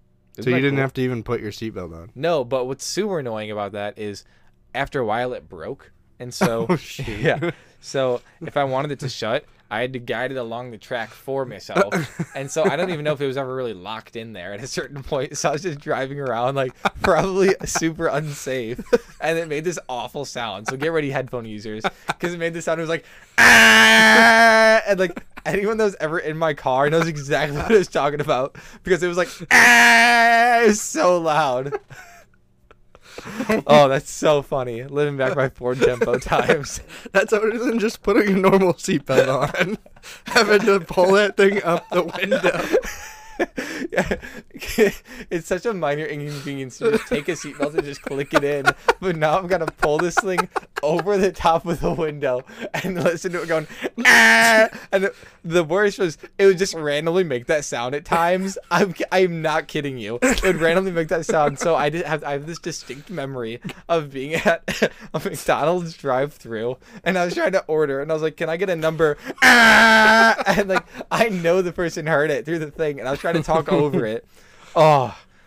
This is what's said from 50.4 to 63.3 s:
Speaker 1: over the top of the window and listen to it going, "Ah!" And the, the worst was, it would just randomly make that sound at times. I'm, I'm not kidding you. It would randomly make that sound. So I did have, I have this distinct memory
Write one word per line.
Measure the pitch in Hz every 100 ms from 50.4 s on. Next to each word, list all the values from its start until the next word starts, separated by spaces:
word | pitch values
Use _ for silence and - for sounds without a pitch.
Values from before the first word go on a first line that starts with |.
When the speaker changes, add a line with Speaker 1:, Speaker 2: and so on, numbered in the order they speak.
| 147 - - -
Speaker 1:
over | 147 170 170 202
the | 190
top | 170 170 165 170
of | 147
the | -
window | 139 156 147 139 127 - 226 233
and | 156 185 175
listen | 151 170 185
to | 170
it | 165
going, | 160 151 - - - 254
"Ah!" | 233 226 226 226 220 226 - -
And | 196 196
the, | - - _
the | 170 170
worst | 156 180 208 -
was, | 180 - - -
it | 196
would | 180
just | 190 165
randomly | 151 143 165 175
make | 175 123 123
that | 156 143
sound | 131 123 147
at | -
times. | 170 170 185 190 190 -
I'm, | 170 196 - -
I'm | 185 185 165
not | 156 156 156
kidding | 156 143 131
you. | 104 120
It | 269 240
would | 190 165
randomly | 165 175 190
make | 170 160
that | 170 160
sound. | 170 143 139
So | 175 156
I | 151
did | 160 151
have, | 156
I | 151
have | 143 151
this | 165
distinct | 170 156 - 143 -
memory | 165 139